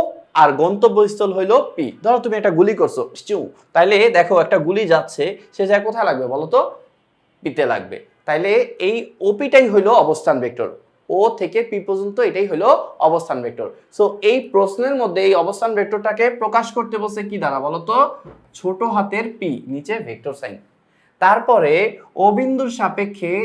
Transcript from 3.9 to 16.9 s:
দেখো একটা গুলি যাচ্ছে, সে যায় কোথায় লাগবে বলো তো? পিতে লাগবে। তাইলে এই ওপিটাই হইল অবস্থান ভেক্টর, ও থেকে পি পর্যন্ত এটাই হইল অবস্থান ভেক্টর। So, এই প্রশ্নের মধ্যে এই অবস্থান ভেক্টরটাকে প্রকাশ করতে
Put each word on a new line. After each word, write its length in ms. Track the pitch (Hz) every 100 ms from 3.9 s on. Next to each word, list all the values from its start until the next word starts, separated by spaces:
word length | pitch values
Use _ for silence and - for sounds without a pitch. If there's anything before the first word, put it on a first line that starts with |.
| 202 226
দেখো 260 | 175 165 185
একটা 160 | 160 190
গুলি 260 | 156 202 196
যাচ্ছে, 300 | 160 - - 156 190 _ -
সে 80 | 190
যায় 160 | 202 214
কোথায় 180 | 226 190
লাগবে 220 | 131 123
বলো 200 | 135 160
তো? 140 | 247 330 - _ _ _ _ _ _
পিতে 200 | 156 127 131
লাগবে। 320 | 107 92 - - _ -
তাইলে 260 | 151 190 220 240 -
এই 160 | 185 226 - -
ওপিটাই 440 | 196 208 277 262 247
হইল 180 | 202 196
অবস্থান 520 | 233 151 156 - 139
ভেক্টর, 300 | 120 120 110 - _ _ -
ও 200 | 175 220
থেকে 300 | 226 180 220
পি 140 | 233 202
পর্যন্ত 380 | 196 190 202 202
এটাই 280 | 226 175 196
হইল 160 | 160 220 311 - -
অবস্থান 380 | 160 165 165 135
ভেক্টর। 260 | 120 - 107 - _ -
So, 60 | 202 202
এই 160 | 214 254 247
প্রশ্নের 420 | 196 196 208 254 277
মধ্যে 260 | 220 175
এই 120 | 196 185
অবস্থান 360 | 170 196 226 208
ভেক্টরটাকে 500 | 196 208 214 208 240
প্রকাশ 420 | 240 220 226 226
করতে 240 | 247 226